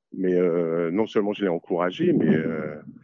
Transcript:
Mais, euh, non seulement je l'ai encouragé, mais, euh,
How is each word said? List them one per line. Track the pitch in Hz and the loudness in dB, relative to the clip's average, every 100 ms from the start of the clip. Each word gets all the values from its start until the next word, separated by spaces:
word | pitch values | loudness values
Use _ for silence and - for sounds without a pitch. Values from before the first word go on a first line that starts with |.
| _ - | _ -4
Mais, | 92 | 0
euh, | 90 90 85 82 82 85 | 2 2 2 0 0 0
non | 95 110 | -2 0
seulement | 117 101 | 0 0
je | 101 | 0
l'ai | 98 | -2
encouragé, | 82 - 87 90 95 175 | -2 -2 -2 -2 0 2
mais, | 143 - | 4 4
euh, | 78 80 78 76 76 71 - | 2 0 -4 -6 -10 -16 -20